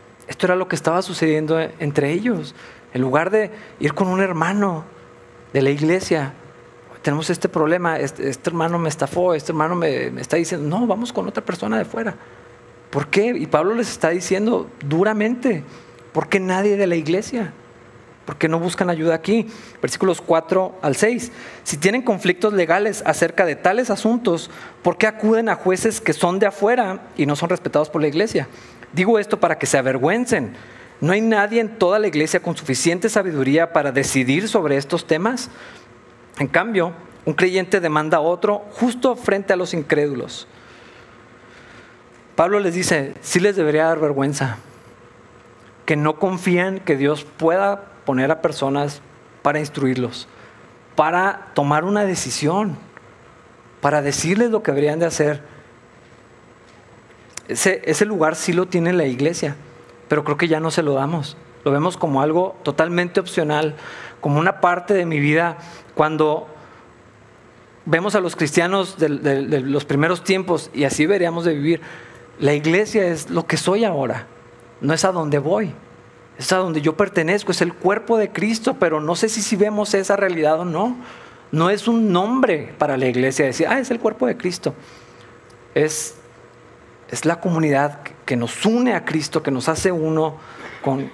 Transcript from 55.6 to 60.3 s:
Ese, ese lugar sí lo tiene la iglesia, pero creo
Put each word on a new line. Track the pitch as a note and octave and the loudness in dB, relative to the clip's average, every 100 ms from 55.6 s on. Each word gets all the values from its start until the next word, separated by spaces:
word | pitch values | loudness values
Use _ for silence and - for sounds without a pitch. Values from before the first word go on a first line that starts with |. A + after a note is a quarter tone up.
| - - - - - - - - - - - - - - - - - - - | -20 -20 -20 -20 -20 -20 -20 -20 -20 -20 -20 -20 -20 -20 -20 -20 -20 -18 -8
Ese, | A#2+ F#3+ F#3+ - | 0 0 0 -2
ese | D3+ G#3 | 0 0
lugar | G3 D#3 E3 | 2 0 0
sí | - | -2
lo | E3+ F#3 | 0 0
tiene | F3+ E3+ | 0 2
la | F3+ C#3 | 2 0
iglesia, | B2 D3 F3 D3 C#3+ - - - - - | 0 -2 -2 -6 -6 -14 -20 -20 -14 -2
pero | D3+ | -2
creo | D3 | 0